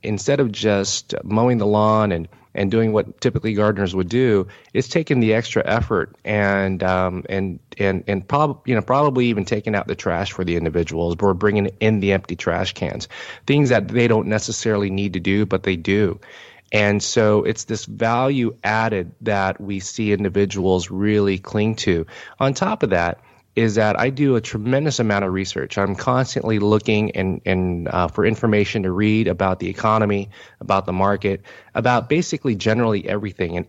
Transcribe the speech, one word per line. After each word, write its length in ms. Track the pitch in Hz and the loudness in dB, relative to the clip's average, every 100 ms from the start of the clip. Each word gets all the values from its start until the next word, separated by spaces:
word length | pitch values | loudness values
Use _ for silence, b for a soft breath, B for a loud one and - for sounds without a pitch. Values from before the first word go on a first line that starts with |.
Instead 380 | - 101 - 143 | -6 -4 0 0
of 120 | 120 | 0
just 640 | 101 107 101 98 - - - | 0 0 2 0 -4 -6 -8
mowing 360 | - 110 123 120 | -2 2 2 2
the 80 | 104 | 2
lawn 440 | 107 107 107 104 | 4 4 4 2
and, 160 | 85 82 b b - | -2 -6 b b -4
and 160 | 98 | 0
doing 220 | 113 113 | 2 2
what 280 | 107 - - | 2 -2 -2
typically 320 | 127 113 113 | -2 0 -2
gardeners 400 | 101 107 101 92 | 2 2 2 0
would 160 | 92 90 | 0 0
do, 380 | 120 127 101 92 B B | 2 4 2 0 B B
it's 140 | 117 - | -4 -2
taking 320 | 170 156 131 | -2 0 2
the 160 | 110 110 | 4 2
extra 260 | - 113 - | 0 -2 0
effort 500 | 113 - 98 - - - | 0 0 -2 -2 -6 -4
and, 560 | 104 101 98 95 92 | 0 2 2 0 0
um, 420 | 92 92 92 90 - | 0 2 0 -4 -4
and, 300 | 98 95 85 - - | -4 -4 -6 -14 -4
and, 260 | 98 95 - | -2 0 -2
and 200 | 95 98 | -4 0
prob-, 320 | 143 151 131 - | 0 0 -2 -2
you 60 | |
know, 80 | 113 | -2
probably 460 | - 135 147 127 120 | 2 2 2 2 2
even 180 | 104 92 | 0 -2
taking 300 | 107 110 104 | -4 -2 -4
out 120 | - | -4
the 80 | - | -4
trash 360 | 95 85 - | -2 -2 -2
for 120 | - | -4
the 120 | 87 85 | -2 0
individuals 600 | 82 85 80 82 85 82 | 0 -2 -2 -2 -2 0
or 140 | 101 92 | 0 2
bringing 320 | 104 104 98 - | 2 2 -2 0
in 200 | 110 107 | 0 2
the 120 | 98 | 2
empty 240 | 95 - 85 | 0 -2 -6
trash 380 | 90 87 95 | -2 -2 -4
cans, 340 | - 76 - - B B B - | -4 -6 -6 -12 B B B 0
things 240 | 147 131 | 2 4
that 180 | 113 98 | 2 2
they 180 | 117 117 | 2 4
don't 200 | 110 101 | 2 2
necessarily 640 | 107 - 104 117 104 101 | -2 -2 -4 -2 0 0
need 240 | 95 101 | -2 -2
to 60 | 90 | -2
do, 260 | 90 98 101 | 0 0 2
but 160 | 95 | 0
they 140 | 98 87 | -2 -2
do. 440 | 85 101 98 82 B B B B _ | 0 0 0 -2 B B B B _
And 300 | 110 104 101 | 0 2 0
so 400 | - 120 107 104 | 0 2 4 2
it's 220 | - 110 - | 0 -4 -6
this 180 | 110 - | -8 -8
value 680 | 104 113 120 131 139 113 - | -4 -2 0 0 0 -2 -2
added 480 | 101 110 113 101 85 - | -2 0 0 -2 -6 -6
that 380 | 110 101 95 95 | -2 0 0 -4
we 220 | 101 98 | -6 -8
see 320 | 95 - 107 | -8 -4 0
individuals 760 | 101 98 101 98 101 92 92 90 | 2 2 2 0 0 2 2 0
really 480 | 95 104 104 101 95 | -2 0 2 2 0
cling 380 | - 107 110 110 | -4 -2 0 0
to. 300 | 104 82 - B B B | 0 0 -2 B B B
On 140 | 135 | -2
top 280 | 135 190 214 | 0 -2 0
of 80 | 113 | 0
that, 280 | 87 85 - b b _ - | 2 0 -4 b b _ -2
is 180 | 113 104 | 0 2
that 240 | 107 - | 2 2
I 100 | 127 | 0
do 280 | 135 139 120 | 0 2 2
a 40 | |
tremendous 560 | - 110 110 135 151 127 | -2 -6 0 0 0 0
amount 280 | 113 101 95 | 0 2 0
of 80 | |
research. 440 | 95 95 - 67 101 | -2 -4 -4 -4 -2
I'm 160 | 98 90 | -2 -2
constantly 640 | 131 127 131 131 113 107 | 0 0 0 -2 -2 0
looking 520 | 104 107 - 107 107 | 2 2 2 0 0
and, 300 | - 95 - 98 | -2 -2 -2 0
and, 440 | 92 90 87 85 | 0 0 -2 -2
uh, 180 | 90 85 | -2 0
for 180 | - 104 | 0 0
information 580 | 110 113 104 101 110 | 2 2 2 0 -2
to 80 | 92 | -2
read 340 | 90 107 110 95 | 0 2 2 0
about 320 | 85 95 92 | 0 0 0
the 80 | 92 | -4
economy, 640 | 95 110 110 104 101 101 B B B | -2 0 2 2 0 -4 B B B
about 240 | - 98 95 | -2 0 0
the 80 | |
market, 480 | 92 98 101 101 95 B B B - | 0 0 0 -2 -4 B B B -2
about 320 | 123 120 120 | 2 0 2
basically 480 | 156 180 151 135 101 | 0 0 -4 -2 0
generally 500 | 113 110 117 101 - | 0 2 2 0 -2
everything 480 | 101 104 - 87 | -4 -6 -4 -4
and 80 | 87 | -4